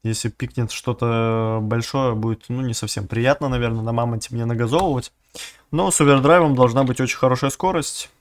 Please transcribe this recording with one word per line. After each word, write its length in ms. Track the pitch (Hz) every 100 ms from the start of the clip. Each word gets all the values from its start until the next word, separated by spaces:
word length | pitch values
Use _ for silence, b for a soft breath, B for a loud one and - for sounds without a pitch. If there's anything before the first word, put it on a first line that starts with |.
Если 260 | 113 110 113
пикнет 420 | - 123 - 113
что-то 840 | - - 120 117 117 113 113 113 110
большое, 540 | 107 117 117 139 131
будет, 320 | 110 113 110 -
ну, 120 | 123
не 140 | 131 113
совсем 320 | 107 - 95
приятно, 420 | 113 123 143 143
наверное, 320 | 127 120 113
на 100 | 110
Мамонте 360 | 117 120 113 -
мне 140 | 117 117
нагазовывать. 680 | 117 117 151 190 131 - _ B B B B B
Но 180 | 151 190
с 120 | -
овердрайвом 520 | 143 139 139 175 160
должна 300 | 131 123 120
быть 180 | 131 123
очень 160 | 127 -
хорошая 320 | 131 123 139
скорость. 640 | - 185 175 - - - _